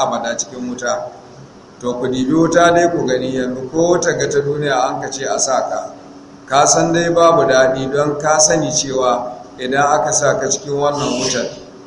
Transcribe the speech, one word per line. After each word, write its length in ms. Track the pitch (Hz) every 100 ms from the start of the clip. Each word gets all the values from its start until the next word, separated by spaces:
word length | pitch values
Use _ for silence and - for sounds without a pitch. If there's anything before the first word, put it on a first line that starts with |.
| 127
abada 300 | 117 117 117
cikin 320 | - 127 123
wuta. 460 | 120 120 104 - - - - - - - -
To, 140 | 123
ku 140 | 123 127
dibi 260 | 127 131
wuta 380 | 160 165 170 170
dai 160 | 170 170
ku 160 | 165 127
gani, 300 | 127 127 131
yanzu 320 | 127 127 127
ko 220 | 160 170
wata 200 | 175 175 139
ga 100 | 143
ta 120 | 143
duniya 480 | 143 147 147 131 131
an 100 | 143
ka 80 | 135
ce 160 | 135 127
a 120 | 110
sa 240 | 135 123 -
ka, 240 | 107 - - - - - - -
ka 200 | 135 151
san 260 | 165 165
dai 180 | 170 170
babu 340 | 170 165 165 131
daɗi, 400 | 131 131 135 131
don 240 | 143 151 143
ka 220 | 156 156
sani 320 | - 165 135
cewa 580 | - 135 127 123 113 - - - -
idan 260 | 127 139 143
aka 260 | 151 151
sa 280 | 123 139 127
ka 80 | 131
cikin 240 | - 143
wannan 480 | 143 143 143 143 127
wutar, 240 | 131 123 107 - - -